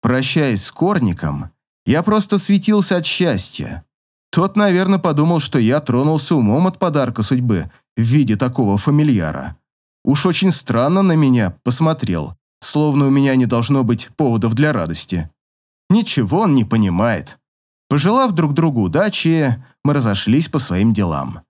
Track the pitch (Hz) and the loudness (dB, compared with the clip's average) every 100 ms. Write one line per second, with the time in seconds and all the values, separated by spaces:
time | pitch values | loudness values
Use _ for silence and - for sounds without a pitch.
0 | - 127 139 175 143 104 - - 175 202 | -2 -2 -2 0 0 -2 -6 -2 0 2
1 | 117 85 78 73 - _ _ _ - 143 | 0 -2 -4 -6 -10 _ _ _ -2 0
2 | 175 214 202 202 - 202 196 208 190 185 | 2 0 0 -2 2 0 2 0 2 0
3 | 156 - 180 120 - - - 82 - _ | -2 -2 0 0 -4 -8 -10 -12 -16 _
4 | _ _ _ - 190 196 208 180 185 190 | _ _ _ -2 0 2 2 2 2 0
5 | 175 151 156 170 - - 113 127 - 123 | 0 2 2 0 0 0 2 0 0 0
6 | 143 156 151 156 110 123 185 185 180 151 | 2 0 0 0 2 2 0 0 -2 0
7 | 123 120 113 127 123 98 78 _ _ - | -2 -2 -2 0 0 -2 -4 _ _ -4
8 | 113 139 135 104 127 127 110 101 127 147 | 2 2 2 0 -2 -2 0 0 0 2
9 | 151 113 80 71 67 - _ _ _ _ | 2 0 -2 -6 -10 -14 _ _ _ _
10 | - 143 185 165 190 - - 113 131 185 | -2 0 0 0 0 0 -2 0 2 2
11 | 196 160 143 123 98 - - 120 160 160 | 2 4 4 2 0 -4 -4 0 0 -2
12 | - 87 73 - _ _ - 147 151 143 | -4 -4 -6 -12 _ _ -6 0 0 2
13 | 139 139 139 131 120 120 117 139 120 117 | 2 2 2 2 2 0 0 0 0 -2
14 | - - 147 113 113 113 151 127 82 82 | -4 -4 -2 0 -2 0 0 -2 -4 -6
15 | - 90 80 _ _ _ _ _ _ 208 | -6 -6 -8 _ _ _ _ _ _ 0
16 | 226 - 107 170 202 139 110 113 101 87 | 2 -2 0 0 2 2 2 0 0 0
17 | 117 98 - - _ _ _ _ _ 143 | -2 -2 -8 -20 _ _ _ _ _ 0
18 | 160 240 262 170 156 143 165 127 92 165 | 2 2 0 0 0 2 0 0 0 0
19 | 208 - 170 160 143 117 - _ 147 143 | 0 0 0 2 0 -2 -8 _ -2 0
20 | 117 98 - 127 165 147 127 90 110 104 | 0 -2 0 0 0 -4 -4 0 0 2
21 | 92 76 65 82 _ | -2 -2 -6 -12 _